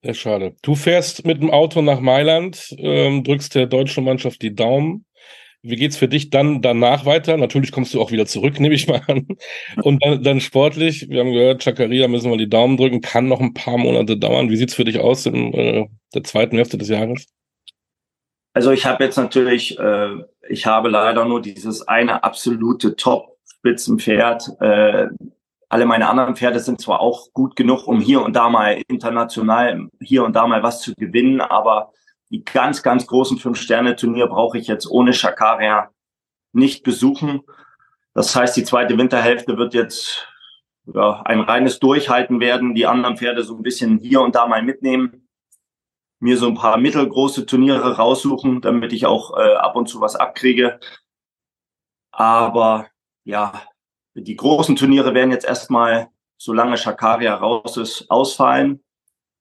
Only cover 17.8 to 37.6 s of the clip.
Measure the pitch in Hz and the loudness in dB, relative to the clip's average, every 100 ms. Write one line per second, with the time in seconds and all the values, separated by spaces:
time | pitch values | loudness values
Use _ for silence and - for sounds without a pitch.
17.8 | _ _ _ _ _ _ _ 123 123 135 | _ _ _ _ _ _ _ 0 2 2
18.8 | 135 127 135 135 120 131 127 123 - - | 2 0 0 0 0 2 2 2 -2 -4
19.8 | 104 104 101 101 - _ - 113 113 110 | -2 0 -2 -6 -16 _ -12 -6 0 2
20.8 | 117 107 107 113 117 120 110 95 107 110 | 2 2 2 2 0 -2 -6 -12 -10 -10
21.8 | - 113 120 - 107 - 123 117 113 117 | -2 0 2 0 -2 -2 -4 -2 -2 0
22.8 | 110 - - 120 - _ _ _ 120 117 | -2 -2 0 -2 -4 _ _ _ -2 -2
23.8 | - 113 - 107 117 117 - - 107 104 | -2 -2 0 2 2 0 -8 -2 2 4
24.8 | 107 - - - - _ _ _ _ 117 | 4 2 -2 -6 -18 _ _ _ _ 0
25.8 | 117 113 107 123 127 120 123 120 113 110 | 2 2 2 2 0 0 -2 -2 -4 -6
26.8 | - 98 - - - - 135 - 120 131 | -2 0 0 -2 -10 -4 -4 0 0 2
27.8 | - 117 104 135 120 117 117 117 107 104 | 0 0 4 2 2 2 2 2 2 0
28.8 | - 123 117 117 117 - 107 113 120 107 | -4 -6 -4 -4 -4 -2 0 2 0 -2
29.8 | - _ - 131 117 113 117 113 113 - | -10 _ 0 0 2 2 2 2 0 -4
30.8 | - - 101 113 127 135 - 101 113 107 | -12 -10 -2 0 2 2 0 0 2 0
31.8 | 107 _ _ _ _ 110 - 135 131 131 | -2 _ _ _ _ -12 -4 0 0 0
32.8 | 131 123 123 127 131 127 120 117 - 117 | 0 0 2 0 2 -2 -4 -6 -2 0
33.8 | 120 120 117 117 117 - 117 117 - - | 0 0 -2 0 0 0 -2 -2 -6 -6
34.8 | - 123 123 127 104 - 110 113 107 107 | -2 2 2 2 0 0 0 2 0 0
35.8 | - _ _ _ _ _ _ 117 139 - | -2 _ _ _ _ _ _ 2 2 0
36.8 | - 113 127 139 147 139 _ - | -4 0 0 0 -4 -6 _ -20